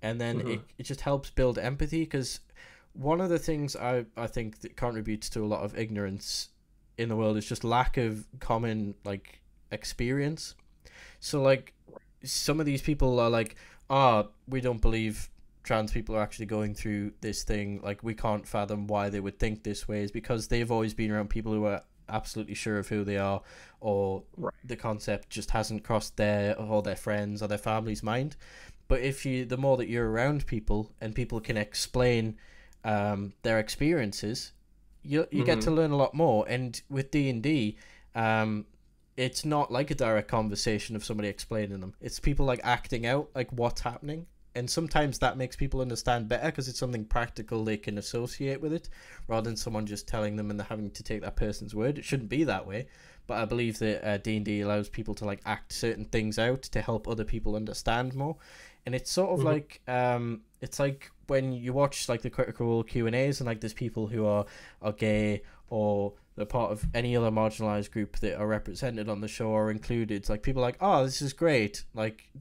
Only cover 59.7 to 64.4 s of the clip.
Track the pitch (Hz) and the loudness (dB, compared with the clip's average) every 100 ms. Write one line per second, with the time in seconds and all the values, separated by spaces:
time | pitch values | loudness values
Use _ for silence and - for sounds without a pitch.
59.7 | - - 123 123 123 120 110 - - 123 | -12 -2 2 2 2 0 -4 -10 -14 -8
60.7 | - 143 139 - - - 135 131 127 123 | 0 0 -2 -12 -14 0 2 2 -2 0
61.7 | 135 139 - - 117 123 - 123 - 117 | 2 2 0 -2 -2 -2 0 -2 0 2
62.7 | 117 113 127 113 120 139 139 123 110 110 | 2 2 0 2 2 2 0 -2 -4 -6
63.7 | - 120 113 107 113 107 104 | -4 -4 -2 -2 0 2 2